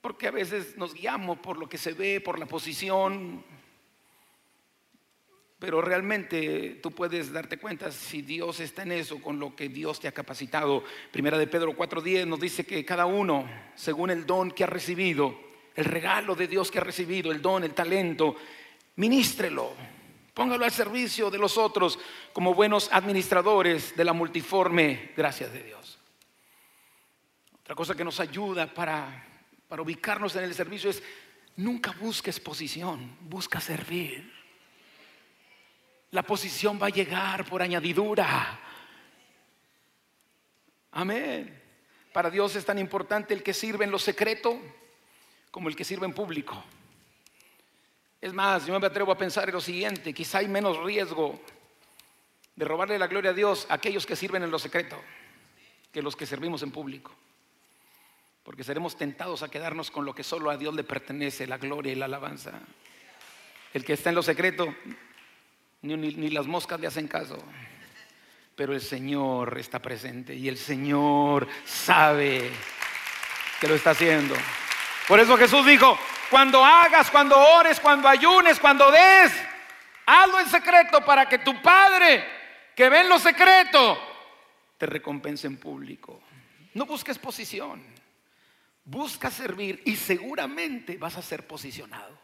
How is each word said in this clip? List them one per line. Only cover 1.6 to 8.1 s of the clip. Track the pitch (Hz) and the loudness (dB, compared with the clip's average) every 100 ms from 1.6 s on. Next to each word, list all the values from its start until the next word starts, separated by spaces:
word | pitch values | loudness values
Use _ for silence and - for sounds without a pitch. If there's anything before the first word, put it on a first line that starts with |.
| 160 | -12
que | 160 | -10
se | 170 | -10
ve, | 160 196 196 | -8 -6 -6
por | 196 165 | -6 -10
la | 151 | -8
posición. | 160 156 143 190 190 190 196 180 175 - 143 _ _ _ _ _ _ _ _ _ _ _ _ _ _ _ _ _ _ _ _ | -10 -10 -10 -4 -2 -2 -4 -12 -16 -20 -20 _ _ _ _ _ _ _ _ _ _ _ _ _ _ _ _ _ _ _ _
Pero | 185 160 | -6 -4
realmente | 170 185 196 214 185 170 156 156 143 - | -2 -2 -2 -6 -6 -6 -4 -6 -8 -12
tú | 165 | -14
puedes | 156 175 170 147 | -8 -8 -8 -10
darte | 151 160 165 | -12 -12 -14
cuenta | 214 170 185 | -12 -12 -12
si | 139 - | -14 -14